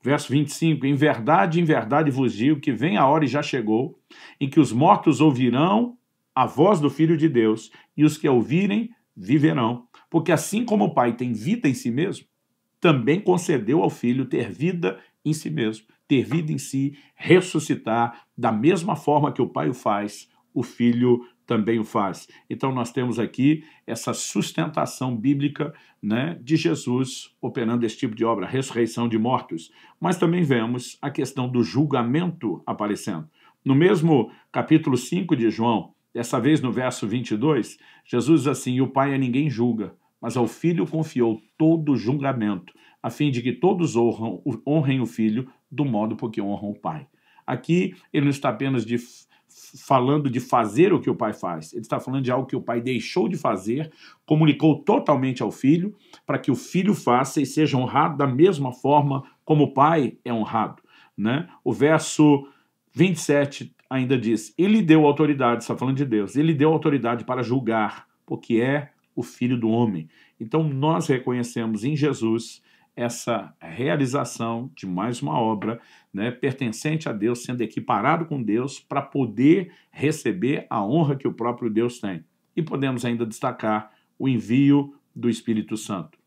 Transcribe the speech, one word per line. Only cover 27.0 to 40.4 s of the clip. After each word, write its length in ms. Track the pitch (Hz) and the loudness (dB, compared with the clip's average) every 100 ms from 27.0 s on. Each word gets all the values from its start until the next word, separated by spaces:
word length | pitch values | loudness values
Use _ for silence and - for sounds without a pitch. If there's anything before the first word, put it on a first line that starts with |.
| 131 - - _ | -2 -8 -16 _
operando 440 | 127 131 113 120 | -8 -4 -2 0
esse 140 | 117 - | -2 -2
tipo 160 | 135 | -6
de 100 | 110 | -2
obra, 220 | 113 110 90 | 0 0 -2
ressurreição 600 | 131 131 113 117 117 120 | -4 -4 -2 -2 0 -2
de 100 | 113 | 0
mortos. 520 | 113 127 - 82 - _ - _ | 0 -2 -4 -12 -12 _ -20 _
Mas 160 | 175 170 | -2 2
também 260 | 175 175 | 2 2
vemos 560 | 160 123 113 123 - - | 2 2 2 -4 -8 -10
a 100 | - | -8
questão 380 | - 131 - 127 | -4 -6 -4 -2
do 140 | 123 | 0
julgamento 1000 | 113 117 151 131 117 143 180 165 110 82 - | 0 2 0 0 0 0 -2 -4 -6 -6 -8
aparecendo. 600 | 113 104 101 - 85 78 _ _ _ | -6 -4 -4 -6 -8 -10 _ _ _
No 120 | - | 0
mesmo 560 | 135 180 196 160 143 110 - _ | 4 6 4 4 4 2 -8 _
capítulo 460 | 135 - 160 151 123 | -6 2 2 2 -2
cinco 400 | - 175 180 131 | -2 -4 -2 0
de 140 | 113 | 0
João, 440 | 110 117 110 82 _ _ | 0 0 0 -4 _ _
dessa 260 | 120 117 135 | -10 -4 -2
vez 220 | 123 156 | 2 2
no 100 | 127 | 0
verso 380 | 110 127 127 110 | -2 -4 -4 -4
vinte 220 | 120 113 | -4 -4
e 60 | 107 | -2
dois, 400 | 143 143 - - _ - | 0 0 -2 -10 _ -20
Jesus 360 | _ 123 117 160 | _ -2 4 4
diz 80 | 135 | 4
assim: 260 | 135 - | -2 -2
"E 80 | 123 | 0
o 60 | 131 | 0
Pai 260 | 135 139 | 2 0
a 40 | 135 | 0
ninguém 300 | 131 127 151 | 0 0 0
julga, 460 | 113 120 107 95 - _ _ | 0 0 0 -6 -10 _ _
mas 160 | 117 | -6
ao 100 | 123 | -2